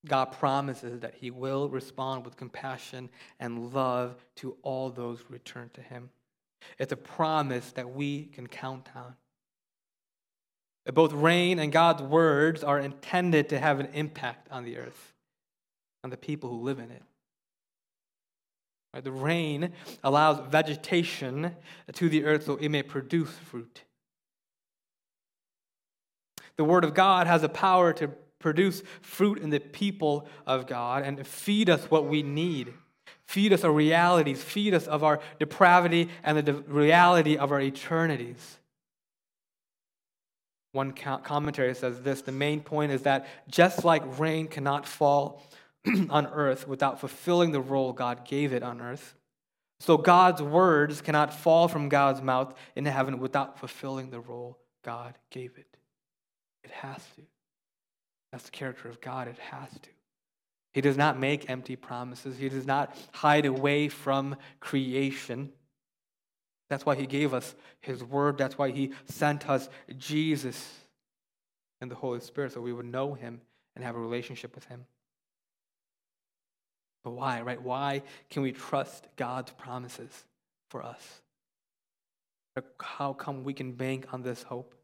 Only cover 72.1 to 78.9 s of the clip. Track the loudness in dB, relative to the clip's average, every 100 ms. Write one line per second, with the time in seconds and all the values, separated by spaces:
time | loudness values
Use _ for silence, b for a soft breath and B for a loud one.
72.1 | -8 -10 -8 -8 -8 -10 -10 -8 -6 -6
73.1 | -8 -14 -16 _ _ _ -14 -12 -10 -8
74.1 | -8 -10 -16 -16 -20 -20 -20 -20 _ _
75.1 | _ _ _ _ _ _ _ _ _ _
76.1 | _ _ _ _ _ _ _ _ _ -14
77.1 | -8 -6 -4 -6 -8 -6 -4 -2 -4 -8
78.1 | B B -6 -6 -6 -6 -6 -6